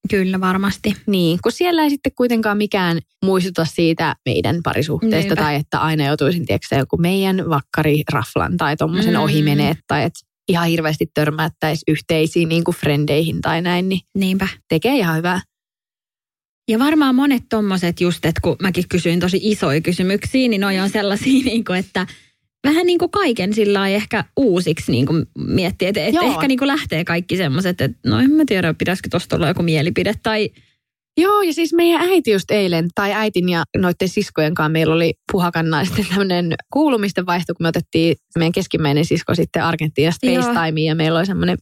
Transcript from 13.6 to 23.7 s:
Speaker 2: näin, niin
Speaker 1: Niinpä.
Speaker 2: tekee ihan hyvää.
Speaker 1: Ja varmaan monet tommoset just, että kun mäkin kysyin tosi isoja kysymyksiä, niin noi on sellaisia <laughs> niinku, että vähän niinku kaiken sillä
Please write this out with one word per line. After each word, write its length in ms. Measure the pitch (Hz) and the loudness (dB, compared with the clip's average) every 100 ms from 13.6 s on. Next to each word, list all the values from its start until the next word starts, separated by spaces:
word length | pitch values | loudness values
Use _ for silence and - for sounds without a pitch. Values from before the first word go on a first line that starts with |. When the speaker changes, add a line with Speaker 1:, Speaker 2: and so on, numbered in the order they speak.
Speaker 2:
näin, 280 | 175 180 185 | -2 -2 -2
niin 120 | 190 _ 196 | -4 _ -2
Speaker 1:
Niinpä. 300 | 190 190 190 - _ | 0 0 -4 -8 _
Speaker 2:
tekee 280 | 160 226 277 | -2 2 0
ihan 200 | 180 160 | 0 0
hyvää. 240 | 175 180 - _ _ _ _ _ _ _ _ _ _ _ - | -2 -4 -6 _ _ _ _ _ _ _ _ _ _ _ -2
Speaker 1:
Ja 80 | 220 | 0
varmaan 360 | 285 311 277 254 | 2 4 4 4
monet 280 | 285 247 - | 2 0 0
tommoset 520 | 220 208 190 175 170 | -2 0 0 -2 0
just, 240 | 175 170 160 | 0 0 -2
että 160 | 160 | 0
kun 140 | 175 143 | -2 0
mäkin 220 | 190 175 175 | -2 -2 -2
kysyin 300 | 180 170 175 | -2 0 0
tosi 200 | 180 185 | 0 0
isoja 400 | 214 208 170 143 | 0 0 0 0
kysymyksiä, 680 | 160 180 185 208 - 262 254 | 0 -2 0 -2 -2 0 2
niin 120 | 202 | 0
noi 180 | 196 190 | 0 0
on 100 | 196 | 0
sellaisia 540 | 214 202 202 262 262 247 | 0 -2 -2 2 2 2
<laughs> 40 | |
niinku, 220 | 233 214 | -2 -2
että 340 | 180 190 190 185 - _ _ _ _ 277 | -4 -2 -6 -6 -10 _ _ _ _ 0
vähän 180 | 311 359 | 2 2
niinku 240 | 349 349 | 2 0
kaiken 440 | 403 359 226 185 | 0 0 0 0
sillä 260 | 214 202 | 2 2